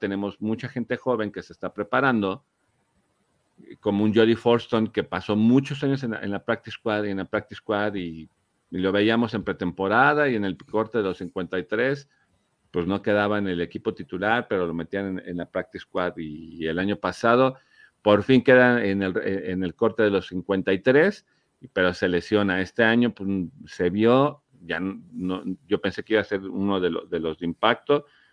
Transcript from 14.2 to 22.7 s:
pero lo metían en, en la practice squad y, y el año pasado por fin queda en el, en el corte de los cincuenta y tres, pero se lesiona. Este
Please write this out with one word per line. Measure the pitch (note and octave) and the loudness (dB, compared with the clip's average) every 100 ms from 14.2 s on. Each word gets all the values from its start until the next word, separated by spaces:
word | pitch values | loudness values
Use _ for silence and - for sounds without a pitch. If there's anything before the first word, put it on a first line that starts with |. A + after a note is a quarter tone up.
| G2+ A#2+ A2+ | 0 0 0
pero | G2+ F2 | -2 -2
lo | |
metían | E2 E2 G2 G2 F#2 | -4 -6 -6 -6 -8
en, | - | -8
en | F2 | -10
la | E2 | -8
practice | - - F#2+ | -8 -8 -12
squad | - G2 F2+ E2+ | -10 -4 -4 -4
y, | D#2 D2+ E2 E2 | -12 -12 -16 -8
y | D#2+ | -4
el | E2 | -2
año | F#2+ G#2 | -2 -2
pasado | F#2 F2+ A#2 A#2+ C3 C3 _ _ - _ | -4 0 2 4 2 0 _ _ -20 _
por | G#2+ G#2 | 4 4
fin | G2+ C3 | 6 4
queda | B2 B2+ B2 A#2+ G2+ | 8 8 8 4 0
en | G2 | 0
el, | F#2+ F#2+ - | -2 -2 -2
en | G2 F2 F#2 | -4 -4 -4
el | F#2 - | -4 0
corte | A2+ - | 0 2
de | G#2+ | 2
los | G2 - | 2 -2
cincuenta | F2+ F2 G2 F#2 | -8 -2 -2 0
y | F#2+ | 0
tres, | C3 C3+ F3+ - _ _ _ _ - | 4 4 4 0 _ _ _ _ -8
pero | - F2+ | 0 0
se | F2 F#2+ | 0 0
lesiona. | F2 - G#2+ G2+ F#2 | 0 0 0 2 -2
Este | F#2 | -2